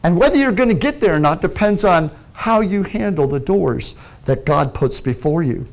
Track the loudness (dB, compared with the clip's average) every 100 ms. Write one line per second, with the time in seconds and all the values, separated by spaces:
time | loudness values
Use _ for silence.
0 | 2 4 4 4 2 2 2 2 0 0
1 | 0 2 2 0 -4 0 0 2 2 2
2 | 0 -8 -20 -8 0 0 0 -2 -4 -4
3 | -4 0 0 -2 0 0 0 -2 -6 -12
4 | -20 -12 -4 -2 0 0 0 -2 -4 -2
5 | -6 -4 -2 -2 -2 -4 -8